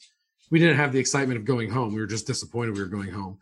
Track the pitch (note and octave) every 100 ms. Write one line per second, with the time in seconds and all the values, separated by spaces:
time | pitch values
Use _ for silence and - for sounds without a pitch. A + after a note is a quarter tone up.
0 | - _ _ _ _ D#3+ E3 C3+ C#3+ C3
1 | B2+ C#3+ C3 A#2+ G#2 B2 A2 B2 A2+ G#2+
2 | G#2 A2 - A#2+ - A#2+ A#2 G2+ F#2+ G2+
3 | F#2+ G2 F#2+ G2+